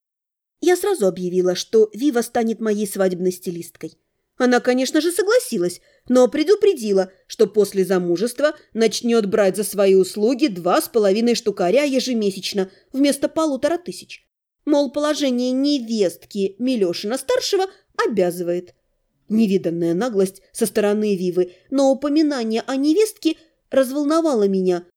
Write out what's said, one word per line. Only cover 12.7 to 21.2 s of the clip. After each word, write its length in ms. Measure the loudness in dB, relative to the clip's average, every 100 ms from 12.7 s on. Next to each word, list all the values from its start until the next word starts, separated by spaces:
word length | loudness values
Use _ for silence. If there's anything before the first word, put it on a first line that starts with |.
| _ _
вместо 380 | 0 0 0 -4
полутора 480 | -2 -2 -2 -2 -4
тысяч. 500 | -8 -16 -18 -20 _ _ _ _
Мол, 280 | 0 0 0
положение 600 | -2 -2 0 0 0 -2
невестки 1040 | 0 0 -2 -2 -2 -2 -2 -12 -4 -4 -2
Милёшина-старшего 1080 | -4 0 -2 -2 -6 -6 -2 -2 0 -2 -2 -6 _ -4
обязывает. 720 | -2 0 -2 -2 -4 -4 -6 _ _ _ _ _ -4
Невиданная 640 | 0 2 2 0 -2 -2
наглость 480 | 0 -2 0 -2 -4 _
со 120 | -6
стороны 520 | -2 0 0 0 0
Вивы, 360 | -2